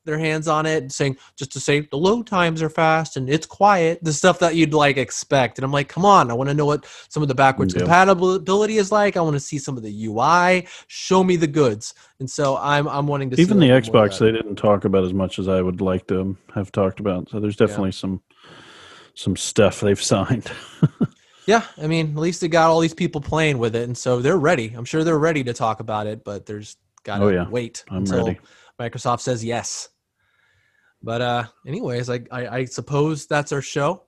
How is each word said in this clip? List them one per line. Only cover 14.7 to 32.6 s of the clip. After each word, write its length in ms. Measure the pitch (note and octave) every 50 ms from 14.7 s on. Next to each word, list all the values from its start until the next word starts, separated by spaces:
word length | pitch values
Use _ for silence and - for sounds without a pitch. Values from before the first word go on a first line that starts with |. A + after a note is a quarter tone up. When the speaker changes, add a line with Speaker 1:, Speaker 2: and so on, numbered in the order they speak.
| G#2 F#2+ -
Speaker 2:
about 180 | G#2 F#2+ F#2+ F#2
as 100 | F#2 F#2
much 260 | F#2+ F#2+ F2+ - -
as 100 | F#2+ F#2
I 120 | F#2+ F#2+
would 200 | F2+ F#2 F2+ F2
like 260 | G2 F#2+ F#2 F#2 - -
to 300 | G2 F#2 F#2+ F#2+ F#2+ - _ - -
have 160 | - G2 -
talked 300 | - A2 G2 F#2+ F#2+ -
about. 280 | G#2 G#2 F#2 F2+ - -
So 120 | - G#2+
there's 180 | G#2 G#2 G2+ -
Speaker 1:
Yeah. 80 | A#2 G2+
Speaker 2:
definitely 240 | G#2 G#2 G2 F#2+
some, 300 | F#2 - - F#2+ F#2+ F#2 - _ _ _ _ - - - - - - - - - - - - _ _
some 220 | - - G2+ F#2+
stuff 460 | - - - - - G#2 F#2 - -
they've 200 | - G#2 G2 -
<laughs> 0 |
signed. 480 | - - B2 G2+ F#2+ - B2+ A2+ - - - - - - - - - - - _ A3+ - - _ _ _ _ _ _
Speaker 1:
Yeah, 180 | - G#3 A#3 - - - -
I 100 | D3+ D#3
mean, 240 | D#3+ E3 D#3+ D#3
at 60 | D3 D3+
least 220 | D#3 F3 F3 -
they 80 | F#3 E3
got 220 | D#3+ E3 D#3+ E3
all 100 | D#3+ E3
these 140 | E3 E3 D#3+
people 260 | - F3+ E3 - D3+
playing 380 | C#3 - D3+ D#3 D#3+ D3+ C#3+ B2
with 180 | A2+ A#2 A2
it, 80 | A#2 A#2+
and 140 | A#2+ B2 -
so 240 | - C3 B2 B2
they're 160 | B2 C#3 F3+ F#3
ready. 340 | C#3 D#3 F3+ C#3 A2+ A2 A2+
I'm 120 | A#2 B2
sure 180 | - - D#3 D#3+
they're 160 | E3 E3 D3+
ready 240 | D3 E3 E3 D3 C3
to 100 | B2+ A#2
talk 280 | - B2 A2+ A2 -
about 260 | A2+ A2+ G#2+ G#2+ G#2+ G#2
it, 160 | G#2+ A2 -
but 220 | G2+ G2+ F#2+ F#2
there's 320 | - G#2+ G#2 G#2+ - - _ _ _ _ _ _
gotta 180 | - G2+ G2+ G2+
Speaker 2:
Oh, 60 | G#2
yeah. 180 | F#2+ F2+ F2 E2+
Speaker 1:
wait 360 | G#2 B2 A#2 A2+ - - - -
Speaker 2:
I'm 100 | F#2+ F#2
Speaker 1:
until 260 | G2 G2 F#2+ F#2+ - -
Speaker 2:
ready. 120 | - - _ _ _ _ _ _ _ _
Speaker 1:
Microsoft 440 | B2 A#2 - A#2+ - C3 A#2+ A#2
says 220 | - C3+ B2+ A#2 A2
yes. 440 | A2+ A#2 A2+ G2 - - - - - _ _ _ _ _ _ _ _ _ _ _ _ _ _ _ _ _ _ _ _ _ _
But, 200 | - A2+ A2+ A#2+
uh, 220 | B2 B2 A#2+ A#2+ A#2 A2 _ _ _
anyways, 440 | B2+ C#3+ G#3 B3 D3+ B2 A#2+ B2 B2
I, 100 | B2 B2 A#2+ -
I, 180 | B2 B2 B2 A2 A2+
I 80 | B2+